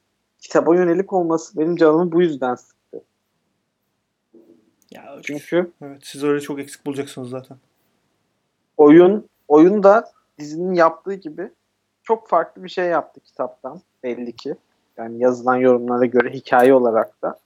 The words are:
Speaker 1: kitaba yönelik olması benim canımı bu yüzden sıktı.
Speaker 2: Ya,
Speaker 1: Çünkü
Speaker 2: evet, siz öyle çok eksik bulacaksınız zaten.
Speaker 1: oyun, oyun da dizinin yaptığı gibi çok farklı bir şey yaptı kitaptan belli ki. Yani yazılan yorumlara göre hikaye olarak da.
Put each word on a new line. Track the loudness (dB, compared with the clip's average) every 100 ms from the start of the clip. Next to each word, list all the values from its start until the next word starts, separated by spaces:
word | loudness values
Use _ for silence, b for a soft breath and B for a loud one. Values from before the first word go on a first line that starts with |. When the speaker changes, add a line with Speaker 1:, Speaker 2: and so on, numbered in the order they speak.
| _ _ _ _
Speaker 1:
kitaba | -4 -2 2 2
yönelik | 2 -2 -2
olması | -4 -2 -4 -6 -6
benim | -4 0
canımı | 2 2 0
bu | 0
yüzden | 0 -2 -6
sıktı. | -8 _ _ _ -20 _ _ _ _ _ _ _ _ _ _ _ _ _ _ _ _ _ _ _
Speaker 2:
Ya, | -20 -20 -16
Speaker 1:
Çünkü | -14 -14 -6 -4 -4 -10
Speaker 2:
evet, | -20 -20
siz | -20 -6
öyle | -4 -4
çok | -6 -12
eksik | -12 -14 -12
bulacaksınız | -10 -12 -14 -14
zaten. | -14 -16 -20 _ _ _ _ _ _ _ _ _ _ _ 4
Speaker 1:
oyun, | 8 8 6 2 -6 _ 2
oyun | 4 4 4
da | 4 4 0 _ _ -18
dizinin | -14 -8 -4
yaptığı | 0 0 -2 -12
gibi | -12 -14 -14 -16 _ _ _ _ _
çok | -6 -6 -2
farklı | -2 -2 -10
bir | -12
şey | -6 -4
yaptı | -4 -6 _
kitaptan | _ -10 -10 -12 -18 -18 _ _
belli | -10 -10 -12 -14
ki. | -14 -14 _ _ _ -16
Yani | -14 -2
yazılan | -2 0 -2 2
yorumlara | 2 2 0 -2 0
göre | 0 -2
hikaye | -6 0 4 4
olarak | 4 2 0 -4 _
da. | -12 -12